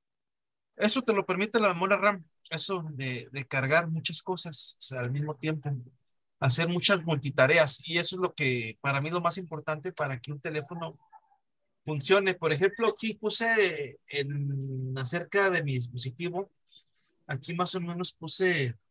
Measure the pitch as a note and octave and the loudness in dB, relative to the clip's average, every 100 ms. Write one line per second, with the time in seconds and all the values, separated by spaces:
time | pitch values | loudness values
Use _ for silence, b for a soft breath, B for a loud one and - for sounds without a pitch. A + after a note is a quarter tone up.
0 | _ _ _ _ _ _ _ - G#3+ C4 | _ _ _ _ _ _ _ -2 0 2
1 | B3 G3 F#3 F#3 G#3 A3+ G#3 E3+ F#3+ G3 | 2 0 0 0 0 2 2 2 2 2
2 | G3+ G3 - _ - D#3+ - F#3 D#3 C3+ | 2 0 -6 _ -8 -4 -2 -4 -6 -6
3 | C3 A#2+ - C3+ B2+ C#3 C3 D#3+ E3+ D#3+ | -6 -6 -8 -10 -4 -2 4 4 4 -2
4 | - D#3+ - F3+ E3+ - - - - C3 | -2 -4 -4 -4 -4 -4 -6 -6 -8 -4
5 | B2 C#3+ D3+ D3 D#3 D#3 D3 C3+ A#2+ _ | -4 -2 -4 -4 -2 -2 -4 -6 -8 _
6 | _ _ _ - C3+ B2 E3 F3 F#3 G3 | _ _ _ -2 2 2 2 2 4 4
7 | E3 D3 C#3+ - C3 E3 D3 - - E3+ | 2 -2 0 4 6 8 6 2 0 -2
8 | E3+ F#3 F3+ - C3+ B2 A2+ - C#3 C#3 | 0 0 -2 0 0 0 -4 -4 -2 0
9 | D3+ F3 E3+ F#3+ F3 D#3 D#3+ D3+ F3+ F3 | 0 0 2 0 -2 -6 -4 -4 -4 -4
10 | C#3+ B2+ C#3 D3 E3+ D3+ D3 E3+ D#3+ - | -4 -4 -8 -8 -6 -6 -6 -8 -10 -12
11 | _ - _ _ _ _ _ _ - D3 | _ -20 _ _ _ _ _ _ -6 -2
12 | - G3 F#3+ F3+ E3 C#3+ F#3+ G3+ A3 G#3 | 4 4 4 0 0 2 2 2 0 0
13 | A3 G#3+ G#3 G#3 A3+ A3+ F#3+ D3+ C3 - | -2 -4 -2 0 2 4 2 0 -8 -10
14 | - C#3+ C#3 C#3+ C#3 C#3 C3+ C3 C3 C3 | -6 -4 -2 -2 -2 -2 -4 -4 -4 -4
15 | B2+ F3 F3 G3+ G3 F3 D3 B2+ A#2+ B2 | -2 -4 0 2 4 4 0 -2 -2 -6
16 | B2+ B2 F3 F3 G3 _ _ b b b | -6 -4 -4 -4 -6 _ _ b b b
17 | b _ - C3+ - E3+ F3 F#3 E3+ F3 | b _ -8 -8 -4 -2 -2 -2 -4 -4
18 | F3 - D#3+ - F#3 D#3+ B2+ - _ | -6 -6 -6 0 2 2 0 -4 _